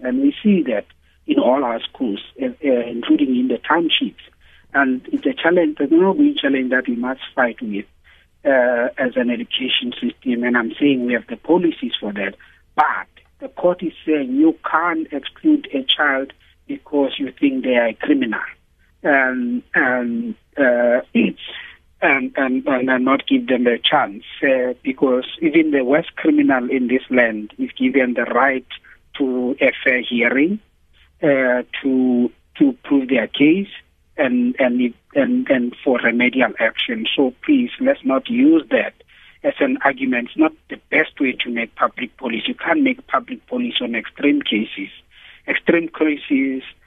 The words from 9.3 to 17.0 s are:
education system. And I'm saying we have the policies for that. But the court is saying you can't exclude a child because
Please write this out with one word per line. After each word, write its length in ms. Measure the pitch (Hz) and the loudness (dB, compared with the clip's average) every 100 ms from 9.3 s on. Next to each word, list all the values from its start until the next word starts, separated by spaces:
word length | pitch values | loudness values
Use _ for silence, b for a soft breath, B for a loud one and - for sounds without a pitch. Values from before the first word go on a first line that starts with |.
education 640 | 117 117 - 127 - 123 - | -4 -6 -6 -4 -4 -4 -6
system. 440 | 120 - 131 120 | -6 -4 -4 -2
And 120 | 120 120 | 0 -2
I'm 160 | 113 107 | -2 0
saying 240 | 147 131 | 0 2
we 80 | 120 | 0
have 140 | 117 - | -4 -4
the 100 | 117 | -8
policies 560 | - 180 175 - 120 - | 0 2 2 -2 -6 -8
for 120 | 208 | -8
that. 220 | 101 - - b b _ | -6 -8 -10 b b _
But 340 | - 143 98 - _ _ _ | 0 0 -2 -10 _ _ _
the 100 | 269 | -16
court 340 | - 180 175 | -2 -2 -2
is 100 | 165 - 160 | -6 -6 -2
saying 280 | 151 127 | -2 0
you 220 | 131 160 156 - | 2 2 2 -2
can't 380 | 160 175 165 - | -2 0 -4 -6
exclude 560 | 143 - - 156 151 - | -10 -10 -2 2 2 0
a 80 | 139 | -2
child 500 | 135 - 147 135 135 - b _ - | -2 0 0 0 -4 -12 b _ -14
because 460 | - - - | -14 -4 -2